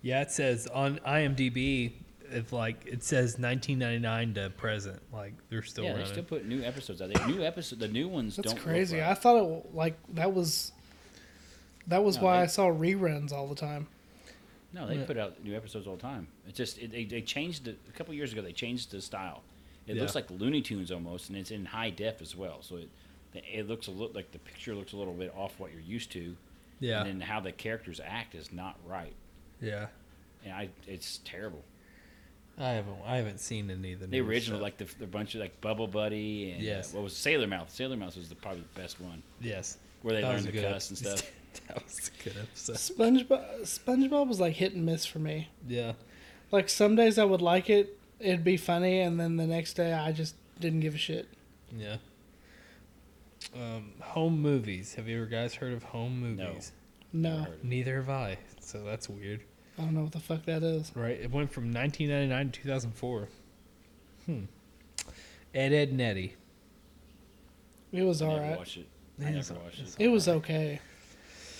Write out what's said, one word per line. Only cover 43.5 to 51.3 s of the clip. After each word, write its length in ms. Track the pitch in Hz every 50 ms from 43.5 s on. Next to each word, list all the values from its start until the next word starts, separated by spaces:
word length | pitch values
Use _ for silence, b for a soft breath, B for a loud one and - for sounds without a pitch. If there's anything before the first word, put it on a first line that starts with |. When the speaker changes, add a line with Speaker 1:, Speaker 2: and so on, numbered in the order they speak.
| - 233
Speaker 3:
SpongeBob 640 | 208 - - - - 247 254 262 269 269 294 285 285 254
was, 100 | 233 185
like, 160 | 180 165 160
hit 200 | - 185 190 190
and 100 | 180 165
miss 180 | 165 165 160 -
for 120 | - - 160
me. 300 | 156 156 156 156 156 - - - -
Speaker 1:
Yeah. 280 | 123 120 120 120 117 113 - B B B B B B B B B B
Speaker 3:
Like, 160 | - 196 190 -
some 260 | - - 208 208 220
days 240 | 226 233 220 208 220
I 60 | 214
would 180 | 196 190 175
like 260 | 175 170 175 185 180 -
it, 300 | 208 202 202 202 - - - - - -
it'd 240 | 220 190 185 175 160
be 120 | 180 190
funny, 440 | 175 - - 175 170 180 185 185 185
and 180 | 185 175 170 170
then 180 | 165 165 165 165
the 80 | 160
next 280 | 160 165 165 160 - -
day 180 | - 170 170
I 200 | 165 160 151 160
just 240 | 160 156 160 156 - - - - - -
didn't 200 | 170 165 165 160
give 140 | 160 156 147
a 40 | 147
shit. 280 | - - 156 - - -